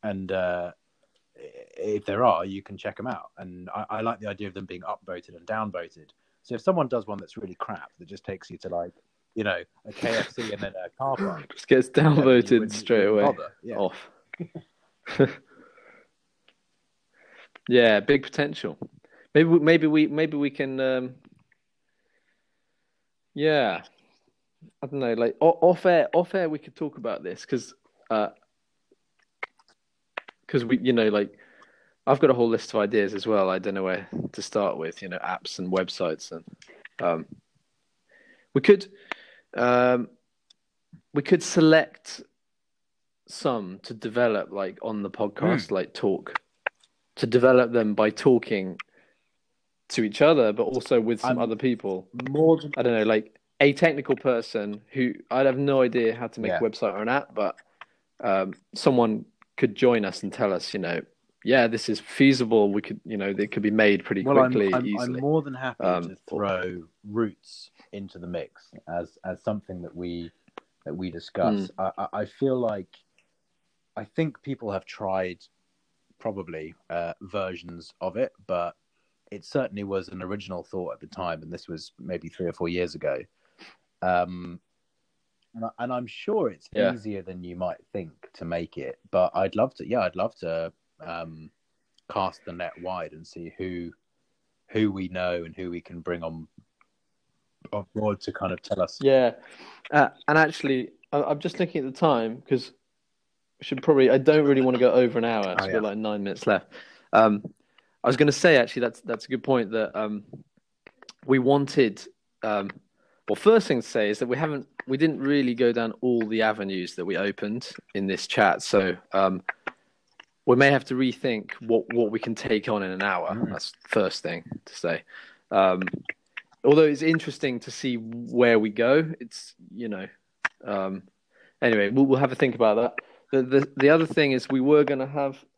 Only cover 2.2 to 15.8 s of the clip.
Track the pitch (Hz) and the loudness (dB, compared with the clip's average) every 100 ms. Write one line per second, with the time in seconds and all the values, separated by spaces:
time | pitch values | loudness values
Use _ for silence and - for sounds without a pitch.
2.2 | 123 85 92 98 - 98 107 - 120 92 | 4 2 -2 -10 -12 -12 -12 -10 -10 -10
3.2 | - - 90 90 87 87 92 107 113 110 | -14 -18 -18 -16 -12 -12 -8 -6 -4 -6
4.2 | 104 101 104 90 92 90 90 101 - 90 | -8 -10 -10 -10 -12 -12 -10 -12 -10 -14
5.2 | - 90 87 110 107 87 85 - 76 _ | -14 -20 -8 -6 -6 -8 -12 -18 -20 _
6.2 | _ _ _ 120 - 180 131 123 104 101 | _ _ _ -4 0 0 0 -2 -4 -12
7.2 | - - 101 90 - 95 71 _ 85 98 | -12 -14 -14 -12 -10 -10 -14 _ -20 -16
8.2 | - 95 - 85 - 85 87 _ _ _ | -12 -12 -12 -16 -10 -8 -8 _ _ _
9.2 | _ - 104 87 87 _ - - 127 113 | _ -6 -4 -4 -8 _ -20 -8 -4 -2
10.2 | 101 - 113 101 101 95 87 _ 135 135 | -4 -8 -10 -8 -10 -10 -14 _ -6 -4
11.2 | 196 165 143 - - 131 127 - 160 143 | -4 -6 -14 -18 4 4 4 4 6 6
12.2 | 135 123 120 120 110 - - 117 101 107 | 8 6 6 4 2 -6 0 4 4 4
13.2 | 104 - 80 _ 104 104 95 - - _ | 2 0 -8 _ -10 -4 -4 -4 -20 _
14.2 | _ - 170 165 - _ _ _ - - | _ -14 -14 -14 -20 _ _ _ -14 2
15.2 | 139 - _ _ _ _ | 2 2 _ _ _ _